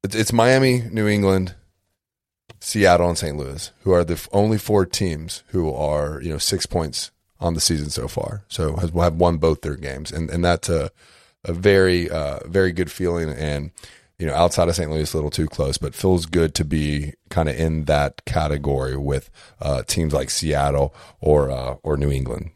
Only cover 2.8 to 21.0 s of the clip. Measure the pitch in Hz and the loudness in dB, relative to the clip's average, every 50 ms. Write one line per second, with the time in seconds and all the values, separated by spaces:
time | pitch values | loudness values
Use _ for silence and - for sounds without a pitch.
2.8 | 101 92 87 87 87 87 85 - - 78 71 73 67 65 69 80 - - _ _ | 6 8 8 8 6 2 0 -2 -4 -6 -6 -6 -8 -8 -10 -12 -12 -14 _ _
3.8 | _ 95 92 87 87 80 85 76 - - - 101 104 107 110 104 - - 104 101 | _ 4 4 4 4 2 -2 -6 -6 -2 2 2 2 4 2 -2 0 2 2 2
4.8 | 92 - - - 101 90 80 76 80 87 - - _ _ - 92 82 78 67 64 | 2 2 0 -2 -2 -2 -2 -6 -8 -12 -14 -14 _ _ -2 -2 -2 -2 -2 -2
5.8 | 76 73 76 76 73 73 78 71 - 85 76 73 - - - 90 - - - 90 | -2 0 0 0 -2 -2 -6 -6 -6 -6 -6 -4 -4 -4 -4 -4 -6 -4 -4 -4
6.8 | 80 73 - - - - _ _ _ _ _ _ 87 85 85 78 - - 85 76 | -4 -4 -6 -10 -12 -12 _ _ _ _ _ _ -4 -2 -2 0 0 0 0 -2
7.8 | 73 73 - - 62 67 - - - - - 104 - _ - - 85 76 73 80 | -4 -6 -6 -8 -8 -6 -6 -6 -6 -6 -8 -10 -12 _ -6 -4 -2 -2 -2 -2
8.8 | 92 82 80 85 85 87 80 82 87 87 85 78 78 82 78 - - 78 71 - | -4 -2 0 2 2 2 2 4 2 2 2 2 2 2 0 0 -2 -8 -8 -8
9.8 | 76 69 65 67 78 - - 80 82 76 73 87 87 87 87 82 - - 87 80 | -8 -10 -10 -10 -12 -10 -6 -6 -6 -4 -2 0 2 2 0 0 0 -2 -2 -2
10.8 | 71 - _ _ _ _ _ _ _ _ _ _ _ - 85 85 92 101 98 98 | -2 -4 _ _ _ _ _ _ _ _ _ _ _ -8 -6 2 4 6 6 8
11.8 | 95 92 90 87 85 80 82 82 73 71 71 - - 73 85 98 95 92 85 85 | 6 6 4 2 0 -2 -4 -4 -4 -4 -6 -8 -10 -2 2 2 2 2 2 -2
12.8 | 90 76 - - 90 87 85 85 82 78 71 - 78 76 73 73 73 87 _ - | -4 -4 -4 -4 -2 -2 -2 -2 -2 -4 -4 -4 -4 -4 -2 -4 -6 -8 _ -18
13.8 | - - - - _ _ _ _ 85 78 69 78 85 87 - - 85 85 85 - | -20 -20 -20 -20 _ _ _ _ -4 -2 2 2 2 2 4 2 2 2 2 0
14.8 | 85 76 78 78 76 - - 80 73 73 - - 80 76 - - 71 69 69 - | -2 -2 -2 -2 -2 -2 -2 -2 -4 -2 -2 -2 -2 -2 -2 -2 -2 -2 -2 -4
15.8 | - 71 - - - 95 92 87 82 80 82 87 82 78 - - 82 73 80 78 | -6 -8 -8 -2 2 2 2 2 2 0 0 2 2 2 0 -2 -2 0 0 0
16.8 | 76 73 73 73 73 73 - _ _ _ - 87 80 76 67 64 82 80 80 78 | 0 0 -2 -2 -4 -6 -10 _ _ _ -2 -2 0 0 0 0 0 0 0 -2
17.8 | 76 73 76 73 73 69 - - _ - - 82 78 73 73 73 69 71 69 67 | 0 0 2 2 2 0 -4 -8 _ -4 -2 -2 0 0 -2 -2 -2 -2 -2 -2
18.8 | 65 65 65 69 71 71 69 67 - - - - - - _ _ - 73 69 64 | -2 -4 -4 -4 -2 -2 -2 -2 -4 -8 -20 -20 -20 -20 _ _ -4 -4 -2 -4
19.8 | - - - 87 82 78 71 71 65 67 - - - 78 76 71 71 71 71 69 | -4 -4 -2 -2 0 0 0 0 -2 -2 -4 -4 0 0 0 2 2 2 2 2
20.8 | 69 69 - - | 0 0 -2 -12